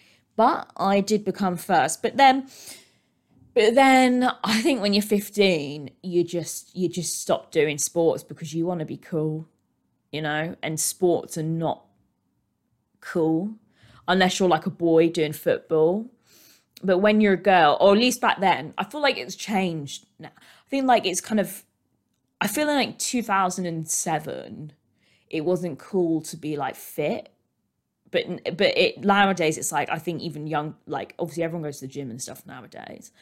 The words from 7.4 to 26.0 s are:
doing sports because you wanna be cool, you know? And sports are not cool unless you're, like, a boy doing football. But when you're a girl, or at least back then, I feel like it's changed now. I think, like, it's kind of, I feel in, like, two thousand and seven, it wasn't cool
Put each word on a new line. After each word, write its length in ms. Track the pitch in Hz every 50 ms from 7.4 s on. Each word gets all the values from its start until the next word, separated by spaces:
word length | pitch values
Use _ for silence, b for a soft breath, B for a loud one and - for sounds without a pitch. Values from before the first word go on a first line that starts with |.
| - _
doing 280 | - 165 147 156 147 147
sports 460 | - - - 170 165 160 - - -
because 300 | - 147 - 170 143 151
you 120 | 165 165
wanna 180 | 180 180 170 156
be 140 | - - -
cool, 500 | - - - 156 151 156 156 156 160 - _ _ _ _ _ _ _ _ _ _ _ _
you 100 | - 151
know? 360 | 156 151 151 151 160 175 - -
And 160 | - 151 156 156
sports 600 | - - - - 185 175 170 - - - - 170
are 60 | 156
not 420 | 160 165 165 165 143 - - _ _ _ _ _ _ _ _ _ _ _ _ _ _ _ _ _ _ _ _ _ _ _ _
cool 560 | - - - 180 156 160 160 160 190 214 220 - _ b b b b b b b b
unless 320 | - 185 190 185 185 190 -
you're, 120 | 196 180
like, 160 | 165 160 -
a 40 | 185
boy 400 | - - 170 165 165 165 170 165
doing 220 | 165 170 151 151
football. 800 | 151 - - 165 - - - - 160 156 156 165 185 214 226 247 - b b b b b b b b b b _ _ - -
But 140 | 185 185 180
when 240 | 202 208 214 214
you're 140 | 214 202 190
a 20 | 170
girl, 400 | 180 202 185 180 160 147 143 -
or 140 | - 202 202
at 60 | 214
least 200 | 240 254 - -
back 220 | - 220 - -
then, 320 | 196 185 151 120 151 147 - -
I 60 | 196
feel 160 | - - 302
like 140 | 285 277 - -
it's 200 | 123 185 190 -
changed 720 | - 196 214 190 190 180 165 156 143 143 - - - _ _ -
now. 120 | 160 143 -
I 340 | _ - - - _ _ _
think, 180 | 269 277 269 254
like, 180 | 247 220 -
it's 160 | 190 180 185
kind 180 | - - 220 214
of, 240 | 190 - - - - _ _ _ _ _ _ _ _ _ _ _ _ _ _ _ -
I 40 | 202
feel 200 | - 302 302 294
in, 60 | 294
like, 220 | 269 220 - - -
two 240 | - - - 247
thousand 460 | 214 - 196 196 190 180 185 196 180 175
and 200 | 165 160 160 156
seven, 840 | - - - 170 160 156 160 143 - - - - - - 156 147 - _ _ _ _ _ _ _ _ _ _ _
it 160 | - 160 151
wasn't 320 | 175 180 170 180 175 135 -
cool 440 | - - - 185